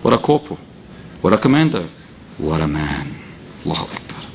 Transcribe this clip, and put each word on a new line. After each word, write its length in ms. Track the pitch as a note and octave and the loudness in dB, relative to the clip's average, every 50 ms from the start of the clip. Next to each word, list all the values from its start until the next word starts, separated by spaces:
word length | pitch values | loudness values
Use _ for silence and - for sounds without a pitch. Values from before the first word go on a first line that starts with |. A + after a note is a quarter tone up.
| - | 4
What 100 | A#2 A#2 | 4 2
a 40 | |
corporal. 420 | - - - D3 D3 - - F2+ - - - - - - - - - - - - - | 4 4 2 2 2 2 -4 -12 -12 -12 -20 -20 -20 -20 -20 -20 -18 -18 -18 -16 0
What 120 | - F2+ G#2 | 4 4 4
a 40 | |
commander. 520 | G#2+ - B2+ C3+ D3+ D#3+ D#3 - G#2+ F2 D#2+ - - - - - - - - - | 6 6 6 6 6 4 4 2 0 -4 -6 -10 -16 -20 -20 -20 -20 -20 -20 -10
What 240 | - C#2+ D2+ D#2+ D#2+ | -4 -2 0 0 2
a 60 | D#2+ | 0
man. 480 | D2+ D2 D2+ D2 D2 C#2+ C#2 C#2+ C#2+ C#2+ - - - - - - - - - - | 0 0 -2 -2 -2 -4 -6 -6 -8 -10 -12 -14 -16 -18 -18 -18 -18 -18 -8 -6
Allahu 300 | - D#2+ - - - - | -4 -4 -4 -6 -8 -10
Akbar. 260 | - - - - - - - | -12 -12 -12 -14 -14 -14 -16